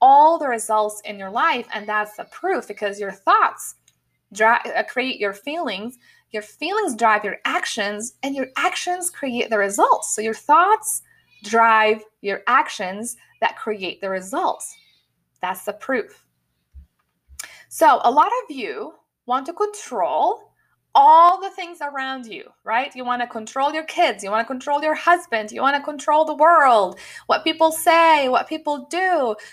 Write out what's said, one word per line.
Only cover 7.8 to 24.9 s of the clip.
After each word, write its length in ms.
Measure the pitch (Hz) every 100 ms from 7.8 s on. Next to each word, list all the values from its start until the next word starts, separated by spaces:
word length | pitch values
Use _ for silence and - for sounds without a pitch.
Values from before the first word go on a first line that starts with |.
| 202 208 226 -
and 120 | 277 277
your 120 | 262 -
actions 540 | 359 359 - 359 349
create 400 | - 277 240 -
the 80 | 220
results. 580 | 202 214 453 - - -
So 60 |
your 120 | 220
thoughts 680 | 220 - 302 370 427 - - - _ _ _
drive 600 | 208 226 226 220 214 220 - _
your 200 | 202 196 -
actions 680 | 254 440 - 185 202 240 - _ _
that 160 | - -
create 420 | - 214 185 -
the 100 | 196
results. 640 | 190 185 269 359 - - - _ _ _ _ _ _
That's 240 | 180 185 -
the 80 |
proof. 520 | 202 - 254 - _ _ _ _ _ _ - - _ _ _ _ - - - _
So 320 | - - 254 233
a 60 |
lot 200 | 277 359 494
of 120 | 427 277
you 380 | 196 131 262 - _ _ -
want 200 | 254 277
to 60 |
control 1000 | 339 415 415 - 233 165 147 311 - _ _ _ _ _ -
all 460 | 285 320 349 381
the 80 | 381
things 300 | 381 349 339
around 440 | 294 277 269 269 233
you, 180 | 180 - _
right? 320 | - 226 277 254
You 80 |
wanna 240 | 247 247 240
control 460 | 233 220 277 285
your 100 | 311
kids, 400 | 311 - 330 208
you 60 | 202
wanna 160 | 214 226
control 380 | 262 294 285
your 100 | 311